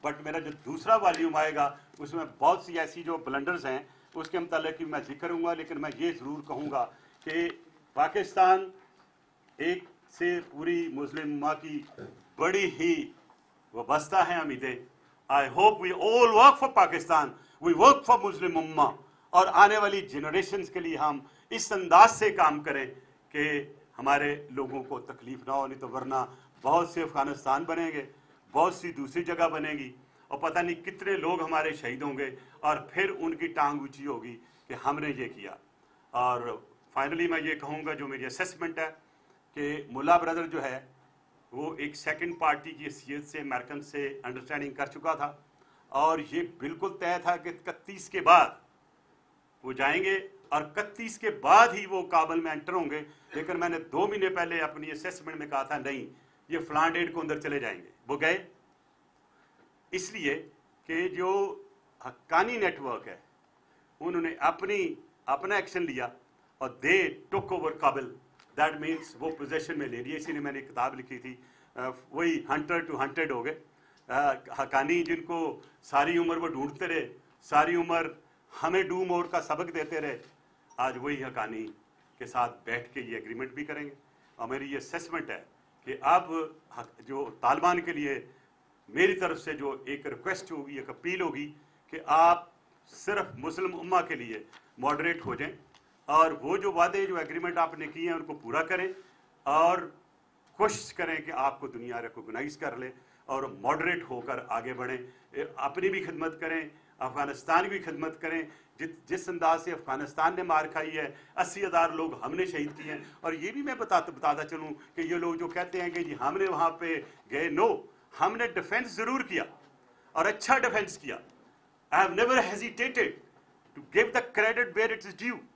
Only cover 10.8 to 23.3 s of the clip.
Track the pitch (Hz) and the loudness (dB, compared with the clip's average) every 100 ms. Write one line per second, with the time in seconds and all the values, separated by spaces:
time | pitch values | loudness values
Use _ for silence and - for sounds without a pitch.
10.8 | 170 131 143 147 147 147 147 151 156 151 | -2 -4 -6 -6 -6 -2 -2 -2 -6 -10
11.8 | - - 117 - - - 160 190 185 - | -10 -16 -18 -18 -20 0 2 4 0 2
12.8 | 170 160 - - _ - _ _ _ 113 | 2 2 0 -10 _ -20 _ _ _ -10
13.8 | 120 147 147 190 170 175 151 127 127 123 | 0 0 2 2 4 2 -2 -4 -4 -6
14.8 | - _ _ _ _ 139 135 123 208 214 | -10 _ _ _ _ 2 4 6 6 6
15.8 | 180 180 185 233 233 214 269 277 262 - | -2 0 4 6 8 12 12 12 4 6
16.8 | 180 170 - 160 139 - - _ 165 165 | 6 4 4 4 4 -4 -20 _ 2 10
17.8 | 240 277 - 240 202 170 180 165 160 156 | 10 10 8 6 6 -2 -2 -2 -2 4
18.8 | 135 - - _ _ 175 190 170 202 214 | 4 2 -18 _ _ 6 6 10 10 10
19.8 | 208 196 147 147 156 170 190 196 180 180 | 2 0 -4 -6 -2 0 0 -4 -4 -6
20.8 | 165 151 151 143 131 - _ 226 - 202 | -4 0 0 0 -8 -20 _ -6 -2 -2
21.8 | 180 170 220 - 214 185 160 147 151 139 | 8 12 12 10 2 6 4 4 -2 -2
22.8 | 131 135 - _ _ | -4 -10 -20 _ _